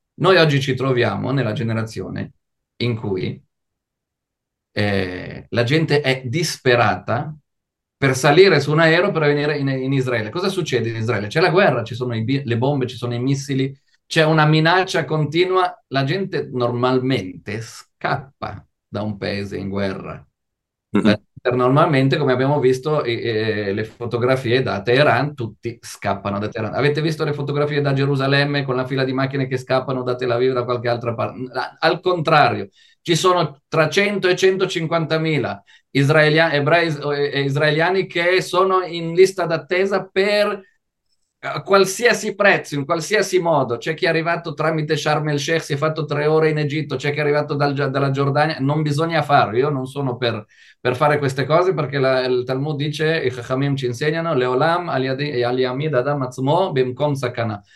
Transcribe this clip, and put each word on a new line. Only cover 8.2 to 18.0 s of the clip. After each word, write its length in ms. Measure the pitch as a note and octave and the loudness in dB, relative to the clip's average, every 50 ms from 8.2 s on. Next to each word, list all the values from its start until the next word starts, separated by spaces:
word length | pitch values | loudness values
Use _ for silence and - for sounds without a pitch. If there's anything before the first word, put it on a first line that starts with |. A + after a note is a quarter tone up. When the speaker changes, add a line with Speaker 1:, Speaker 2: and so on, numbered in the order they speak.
| - D3+ C#3+ E3+ G3 G3 E3 C#3+ | 2 6 8 8 8 8 6 4
Speaker 1:
su 120 | C#3 C#3+ | 2 2
un 80 | D3+ D#3 | 2 4
aereo 320 | E3 D#3+ D#3+ F3 - - | 4 6 4 4 4 2
per 100 | D#3 D#3+ | 0 0
venire 360 | D3+ D3 D3 D3 D3 D3 D3+ C#3 | 2 2 2 2 0 0 -2 -2
in, 120 | C#3 C3+ | -2 -2
in 240 | C3+ C3 C3 C3 C#3 | -2 -2 -2 0 0
Israele. 360 | C3+ B2 B2+ B2 A2+ G#2 G#2+ | 0 0 0 0 -2 -2 -4
Cosa 200 | - F3 F#3+ G3 | -4 -4 -2 -2
succede 400 | F#3+ - E3 - C3+ A#2 A2+ A2+ | -2 -2 -2 0 0 0 0 -2
in 80 | A2+ A2+ | -4 -4
Israele? 300 | A2+ A2+ A2+ G2+ G2+ G#2 | -2 -2 -2 -2 -2 -2
C'è 120 | - D#3 | 0 2
la 100 | - E3+ | 2 2
guerra, 340 | D#3 F#3 G#3 E3+ C3+ A#2+ G#2+ | 4 4 4 4 2 0 -2
ci 120 | - A#2 | -6 -6
sono 200 | A2+ B2+ B2 A#2 | -6 -6 -4 -4
i 80 | A2 A2 | -4 -2
bi-, 200 | A2+ C#3 C3+ C#3 | -2 -2 -2 -2
le 140 | A#2 A#2 A2+ | -2 -2 0
bombe, 280 | B2+ C#3+ D3 C3+ C3 | 0 0 0 0 -2
ci 120 | - - - | -4 -6 -6
sono 160 | B2 A#2+ A#2+ | -6 -6 -4
i 60 | A#2+ | -4
missili, 560 | B2 C3+ C#3 C#3 - - C3+ C3+ C3+ C#3 C#3 - _ _ _ _ _ | -2 -2 -2 -2 -4 -4 -4 -2 -2 -4 -6 -10 _ _ _ _ _
c'è 200 | - - E3 D#3 | -2 2 2 4
una 200 | D#3 D#3+ D#3+ D3+ | 4 6 6 6
minaccia 600 | D3+ D3+ D#3 D#3 E3 F3 F#3 F#3 F#3+ - E3+ D#3 | 6 6 4 4 4 4 2 2 0 0 -2 -2
continua. 680 | - D#3 D#3 D3+ C#3+ D3 E3+ F3+ F#3 F#3 F#3 F3+ F3+ - - _ - | -2 -2 -2 -2 0 0 0 2 2 2 2 0 0 -2 -6 _ -6
La 160 | C3 C#3 C3+ | -2 -2 0
gente 460 | C3+ F3 G3 G3 F#3+ - C#3+ - C#3 | 0 0 -2 -2 -4 -4 -6 -6 -4
normalmente 1120 | C3+ B2 A#2+ A#2+ A#2+ A#2+ B2 B2+ C3 B2+ B2+ C3 C3+ A2 F#2+ F#2 F2+ - - - G2+ A2 | -4 -2 -2 0 0 0 0 2 2 2 2 0 0 -2 -2 -6 -10 -12 -12 -10 -10 -10
scappa 1040 | A2+ - - - - _ _ _ | -10 -12 -16 -20 -20 _ _ _